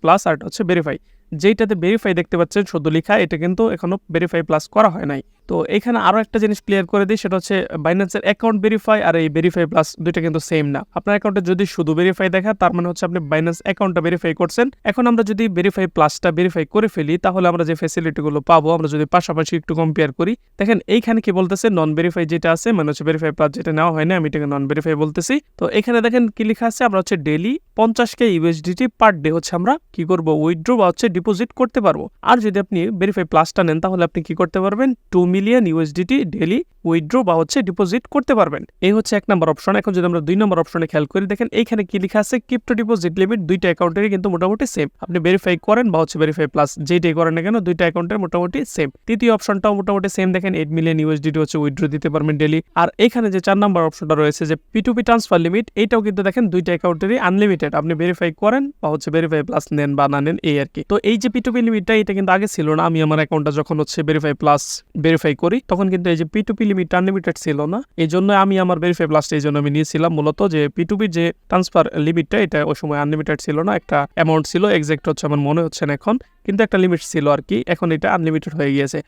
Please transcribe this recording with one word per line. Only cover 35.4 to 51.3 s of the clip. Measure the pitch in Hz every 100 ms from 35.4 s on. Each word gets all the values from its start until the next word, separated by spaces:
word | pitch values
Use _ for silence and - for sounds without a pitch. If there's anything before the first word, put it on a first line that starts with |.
| 202 247 190
ইউএসডিটি | 160 156 156 180 269 185
ডেইলি | 208 170 240 - _ 170
উইথড্র | 165 151 254 190
বা | 165
হচ্ছে | 160 277 196
ডিপোজিট | 175 185 214 -
করতে | 285 262 226
পারবেন। | 165 147 - _ 180
এই | 220
হচ্ছে | - 208
এক | -
নাম্বার | 185 160
অপশন। | 151 - 202
এখন | 208 180
যদি | 175
আমরা | 170 147
দুই | 196
নম্বর | 214 170
অপশনে | 165 170 160
খেয়াল | 151 147
করি, | 196 196
দেখেন | 208 233 -
এইখানে | 226 214 185
কি | 196
লেখা | 190 214
আছে, | 202 247 -
ক্রিপ্টো | 247 - 226
ডিপোজিট | 220 220 170 175
লিমিট | 190 226 160
দুইটা | 185 180
অ্যাকাউন্টেরই | 160 175 175 208
কিন্তু | 190 196
মোটামুটি | 175 185 214 262
সেম। | - 143 -
আপনি | - 170 165
ভেরিফাই | 190 185 175 -
করেন | 220 233
বা | 160
হচ্ছে | 160 151
ভেরিফাই | 156 151 151
প্লাস | 156 147 - 147
যেটাই | 175 170 160
করেন | 165 165
না | 180
কেন, | 226 175
দুইটা | 170 170
অ্যাকাউন্টের | 170 170 214
মোটামুটি | 175 175 180 277 262
সেম। | - 143 - -
তৃতীয় | 220 240 214
অপশনটাও | - 196 214 202
মোটামুটি | 190 196 190 -
সেম, | 190 185
দেখেন | 190 170
এইট | 151 160
মিলিয়ন | 165 160
ইউএসডিটি | 156 151 151